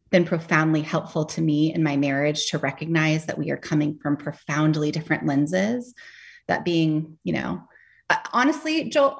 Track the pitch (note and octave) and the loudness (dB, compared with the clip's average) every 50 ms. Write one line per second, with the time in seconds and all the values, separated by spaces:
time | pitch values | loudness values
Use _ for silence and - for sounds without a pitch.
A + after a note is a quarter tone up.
0 | _ _ - F3+ F3 E3+ G3 E3 - - F3+ D#3 D#3+ D#3+ D#3 D#3 D3+ - - D#3+ | _ _ 2 2 2 2 0 -4 -2 0 2 2 4 4 2 2 0 0 -2 -4
1 | - - - E3 D3+ D#3 - - E3 D#3 D3+ D3 D#3 D#3+ D#3+ E3+ D#3+ D3 C#3+ C#3 | -4 -2 -4 -4 -4 -4 -2 -2 0 2 2 2 2 2 2 2 0 0 2 2
2 | C#3 C#3+ C#3 C#3 C#3+ D3 D3+ D3+ - - - D3 - C3+ C#3+ - D3+ D#3+ E3 D#3+ | 0 2 2 2 0 0 0 0 -2 -2 -2 -2 -2 -4 -4 -4 -4 0 0 2
3 | D#3 D#3 D#3 D#3+ D#3+ - E3 - D3 D#3+ D3 C#3+ - - D#3+ D3+ D3+ D3+ D3+ - | 2 2 2 0 -2 -4 -6 -4 -4 -4 -4 -6 -4 -2 0 0 0 0 -2 -4
4 | - D3+ D3 C#3+ - D3+ D3 - _ - D3 D3 D3+ D#3 D#3 D#3 D3+ D3+ D3+ D#3+ | -2 -2 -2 -2 -4 -8 -10 -10 _ -4 -2 2 2 2 2 2 0 -2 -2 -2
5 | D#3 - D#3+ - - D#3+ C#3 C#3 D3 D3+ F3 F#3 F#3+ G#3+ A#3+ B3 B3 - - - | -2 -2 -2 -2 0 0 2 2 2 2 2 0 0 0 0 -2 -6 -8 -14 -20
6 | - - - - - - - - _ - F3 F3 - F3 E3+ E3 D#3+ D#3+ D3+ D#3 | -20 -20 -20 -20 -20 -20 -20 -10 _ -4 -2 -2 0 0 2 2 2 2 2 0
7 | D#3+ D#3+ - - - F3+ - - - - - F3+ - - _ - _ _ _ _ | -2 -6 -10 -10 -6 -4 -4 -2 -2 -4 -6 -8 -10 -16 _ -20 _ _ _ _
8 | _ - F3 - - - - A3+ B3 C#4+ D#4 D4+ - D#4 D#4 D#4+ - - - D4+ | _ -2 -2 -2 -2 -2 0 2 2 2 0 0 -2 -4 -2 -2 -2 0 2 2
9 | C#4 C#4 C#4+ | 2 2 2